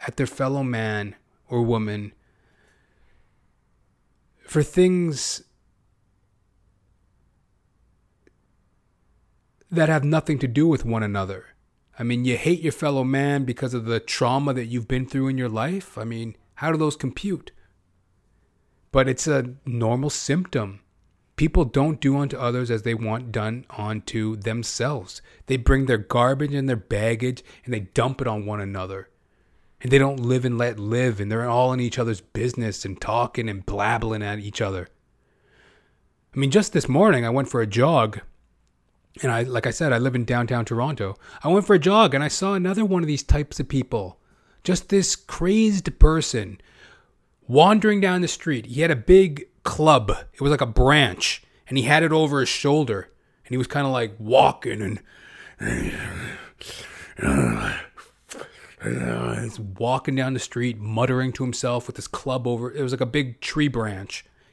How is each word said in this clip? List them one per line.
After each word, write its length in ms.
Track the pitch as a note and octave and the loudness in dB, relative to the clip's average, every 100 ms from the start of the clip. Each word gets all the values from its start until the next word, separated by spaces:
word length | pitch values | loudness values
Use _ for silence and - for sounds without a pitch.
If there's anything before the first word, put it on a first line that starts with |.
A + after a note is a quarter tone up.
| - | -8
at 80 | - | -4
their 120 | C3 | -4
fellow 360 | - C3 C#3 | -2 -2 -2
man 520 | C3 A2+ A2 G#2 G#2 - _ _ - | -2 -2 -4 -4 -8 -12 _ _ -4
or 120 | A#2+ | 0
woman 520 | A#2 A2+ G#2 G#2 G#2 - _ _ _ _ _ _ _ _ _ _ _ _ _ _ _ _ _ _ _ _ _ _ - | 2 0 -2 -6 -10 -16 _ _ _ _ _ _ _ _ _ _ _ _ _ _ _ _ _ _ _ _ _ _ -4
for 180 | D#3 | -2
things 800 | C#3+ F3+ F#3 F3+ E3+ C3+ - - - _ _ _ _ _ _ _ _ _ _ _ _ _ _ _ _ _ _ _ _ _ _ _ _ _ _ _ _ _ _ _ _ _ _ _ _ _ _ _ _ _ - | 2 4 4 4 0 -4 -6 -8 -14 _ _ _ _ _ _ _ _ _ _ _ _ _ _ _ _ _ _ _ _ _ _ _ _ _ _ _ _ _ _ _ _ _ _ _ _ _ _ _ _ _ -4
that 180 | E3+ D#3 | 0 2
have 140 | D#3 | 2
nothing 360 | D3 D#3 - C#3+ | 2 0 0 -2
to 80 | C3 | 0
do 200 | A#2+ E3 | 2 2
with 180 | C#3+ A#2 | 2 0
one 180 | A2 | -2
another. 440 | G#2+ G2+ F#2+ F#2+ - _ _ _ _ - | -2 -4 -6 -8 -16 _ _ _ _ -8
I 60 | |
mean, 220 | A#2+ B2 B2+ | -4 -2 0
you 100 | A#2 | 0
hate 240 | D#3+ F3 | 0 0
your 100 | D#3+ | -2
fellow 320 | - D3+ C#3 | -2 -2 0
man 420 | C3 C3+ C#3+ C#3+ B2+ | 0 0 0 0 -2
because 280 | A#2+ C3 | -4 -4
of 120 | B2 A2+ | -4 -2
the 140 | A2+ | -4
trauma 540 | - - B2 C3+ C#3+ | -4 -2 0 2 0
that 120 | C3 A#2 | -2 -4
you've 220 | B2 A2 | -4 -2
been 200 | B2+ B2+ | -4 -2
through 220 | C3+ C3+ | -2 -2
in 80 | C3 | -2
your 120 | B2 | -2
life. 480 | A2 C3+ F#3+ - A2+ | -2 -4 -4 -8 -10
I 60 | |
mean, 320 | A2+ A2+ A2+ - _ - | -8 -8 -10 -12 _ -6
how 160 | D3+ | -2
do 60 | D#3+ | 0
those 180 | D#3 - | 0 -2
compute? 560 | C3 - G3+ E3 - - _ _ _ _ _ _ _ _ _ _ _ _ _ | -6 -6 -6 -6 -10 -20 _ _ _ _ _ _ _ _ _ _ _ _ _
But 160 | C3+ C3 | 2 2
it's 180 | B2+ D#3+ | 0 0
a 280 | C#3 B2 C3 C3 | 0 -2 -8 -6
normal 440 | A#2 A2+ B2 C#3+ | -2 0 0 -2
symptom. 720 | - - D#3+ F3+ C3 G2+ G2+ _ _ _ _ _ - | -4 -2 -2 0 -4 -4 -10 _ _ _ _ _ 0
People 300 | - F#3 C3 | 2 4 4
don't 340 | C#3 D3+ D#3 | 2 2 2
do 180 | C#3 C#3 | 2 2
unto 200 | C#3 B2+ | 0 -2
others 340 | B2 B2 A#2+ | -2 -2 -2
as 120 | A2+ | -2
they 100 | A#2 | -2
want 380 | A2+ A2 A2+ B2 | -2 -2 -4 -4
done 340 | G#2+ G#2+ A#2 - | -4 -4 -6 -10
unto 680 | - G#2 A2 - A2 A2 A2 | -8 -6 -6 -6 -4 -4 -4
themselves. 840 | A2 A#2 A2 - B2 C#3 F#2 - - - - | -4 -4 -4 -4 -2 -4 -10 -18 -20 -12 -4
They 100 | B2 | 0
bring 280 | A#2 C3+ C3 | 4 4 4
their 120 | A2+ | 0
garbage 560 | - A#2+ B2 C#3 D3 | 2 2 2 2 -2
and 160 | C#3+ C3+ | -2 -2
their 60 | A#2 | -2
baggage 680 | - G#2 A2 A#2 B2 B2 - - - | -2 -2 0 0 -4 -6 -12 -16 -8
and 80 | |
they 80 | A#2 | -8
dump 400 | F#2 - B2+ C3+ | -4 0 0 0
it 60 | A#2+ | -4
on 180 | G#2+ G#2 | -4 -4
one 160 | G#2 | -6
another. 480 | G2 G2 F#2 F#2+ - _ _ _ _ _ _ - | -6 -8 -8 -12 -14 _ _ _ _ _ _ -8
And 100 | B2 | 4
they 60 | C3+ | 4
don't 240 | C#3 C3+ | 4 0
live 240 | A#2+ B2+ B2+ | 0 0 0
and 120 | A#2 | 0
let 220 | A#2+ G#2+ | -2 -2
live, 400 | G#2 A#2+ B2+ G#2 | -2 0 0 0
and 100 | G2+ | -4
they're 180 | A2 A#2+ | -4 0
all 260 | A#2+ B2+ | 2 2
in 80 | B2+ | 0
each 180 | A#2+ B2+ | -2 -2
other's 220 | A2+ G#2 | -4 -4
business 640 | - G#2 B2 A#2+ A2 - G2 | -8 -6 -4 -4 -6 -6 -10
and 140 | F#2+ | -8
talking 500 | - A2+ A#2+ - A2+ | -4 -2 -2 -4 -6
and 160 | G2 - | -6 -6
blabbling 580 | G2+ G#2 A2+ A2 A2 | -2 0 0 -2 -4
at 160 | G#2 G#2 | -6 -6
each 220 | G2+ - | -8 -6
other. 260 | G2+ F#2+ F2 _ _ _ _ _ _ _ _ _ _ _ _ _ _ | -4 -6 -10 _ _ _ _ _ _ _ _ _ _ _ _ _ _
I 60 | C3+ | -4
mean, 100 | C3+ | 2
just 220 | G3+ - | 2 2
this 180 | D#3+ - | 0 2
morning, 360 | C#3 G#3+ C3+ A#2 | 4 6 4 2
I 40 | |
went 200 | C3 C3+ | 0 0
for 120 | B2 | 0
a 60 | A2 | 0
jog. 540 | G#2+ C#3+ D3+ A2 - - - _ _ _ _ _ _ _ - | 2 4 4 2 -2 -14 -20 _ _ _ _ _ _ _ -6
And 100 | C3 | -2
I, 120 | A2+ | 0
like 240 | B2+ A#2+ - | 0 -2 -2
I 40 | |
said, 220 | - D#3 | 0 0
I 40 | A#2 | 2
live 180 | C3 B2 | 2 0
in 100 | A2+ | 0
downtown 400 | A#2+ A#2+ A#2+ A2+ | 0 0 -2 -2
Toronto. 520 | A#2 C3+ C3 G2 - - - | -2 -2 -4 -6 -8 -16 -6
I 60 | D3 | 2
went 180 | G3 F#3+ | 4 6
for 80 | F#3 | 4
a 40 | |
jog 360 | E3 G#3 G3 C3+ | 6 6 6 4
and 80 | |
I 60 | D#3+ | 0
saw 240 | - F#3+ | -2 -2
another 300 | G3 F3+ G3 | 0 0 0
one 200 | G#3+ F3+ | 2 2
of 40 | D#3 | 0
these 140 | C#3+ | 0
types 380 | - D3+ D3 - | 2 0 0 -6
of 80 | - | -4
people. 520 | C3+ B2 G2 F#2 - _ _ _ _ | -2 -2 -4 -6 -14 _ _ _ _
Just 260 | - F3+ - | -2 -2 2
this 260 | G3 F3+ - | 2 2 -4
crazed 840 | - - F3+ A3 A3 G3 - - | -8 -2 2 4 4 2 0 8
person 600 | D3+ D#3+ - A#2+ F#2+ F#2 _ - - - _ _ _ _ - | 8 8 0 -4 -6 -12 _ -20 -20 -20 _ _ _ _ 2
wandering 540 | B2 F#3 G#3+ G#3+ G3+ | 6 8 6 4 4
down 200 | F#3+ F3+ | 2 2
the 60 | F3 | -2
street. 380 | - E3 B2 A2+ | -4 -4 -4 -4
He 160 | C3 | 0
had 100 | E3 | 0
a 40 | C3+ | 2
big 500 | C3+ F#3+ F#3 C#3+ - _ | 6 8 6 0 -14 _
club. 480 | - - D#3 C3+ G2+ G#2 - | -6 2 6 6 4 -6 -8
It 80 | - | -4
was 100 | C#3 | 0
like 100 | D3 | 2
a 40 | A#2+ | 2
branch. 800 | A2 C3 D3 A#2+ - - - _ _ - | 4 6 6 4 0 -4 -4 _ _ -4
And 100 | C3 | 0
he 60 | |
had 180 | B2+ D3+ | 4 4
it 100 | D#3+ | 4
over 280 | D#3+ D3+ C#3+ | 2 2 0
his 100 | A#2+ | -2
shoulder. 640 | - C#3 D3+ B2+ G2 - _ _ _ | 0 2 2 2 -4 -8 _ _ _
And 80 | - | -6
he 60 | B2+ | -4
was 100 | B2 | -2
kinda, 220 | D3 C#3 | -2 0
like, 260 | B2+ A2+ G#2 | -2 -4 -6
walking 640 | A2 C3+ C#3 - B2 G#2+ | 2 4 4 0 -6 -6
and, 200 | G2+ G#2 - - - - - - - - - - - - - - - - - - - - - - C2 C2+ A#1+ A1 - - - - - _ - - - - - - A1+ B1 - A#1 - A2+ | -6 -8 -12 -20 -20 -20 -20 -10 -6 -4 -4 -6 -10 -10 -12 -14 -18 -20 -18 -16 -16 -18 -18 -6 0 2 2 0 -4 -6 -10 -20 -20 _ -18 -16 -18 -20 -20 -10 -6 -4 -4 -4 -4 -4
he's 180 | A2+ A2+ | -6 -10
walking 540 | G2+ F#2+ A#2 C3 - | -12 -4 -2 -2 -2
down 200 | C3+ C3 | -2 -2
the 60 | C3 | -4
street, 380 | - A#2+ B2 A2 | -6 -4 -4 -4
muttering 540 | G#2 A2 B2+ B2+ B2+ | -4 0 2 2 -2
to 100 | - | -4
himself 440 | B2+ - B2+ A#2+ - | -6 -4 -4 -4 -6
with 80 | - | -12
his 120 | - | -12
club 380 | - - B2+ A#2+ | -8 -4 -2 -2
over. 260 | A#2 B2 | -2 -4
It 120 | D3 | -4
was 80 | B2+ | -4
like 100 | B2+ | -2
a 40 | B2 | -2
big 360 | D3 B2+ - | -2 -2 -6
tree 260 | - D3+ D3 | -6 0 0
branch. 580 | A#2+ G#2+ F#2+ G2 - - _ _ | 0 -4 -6 -10 -14 -16 _ _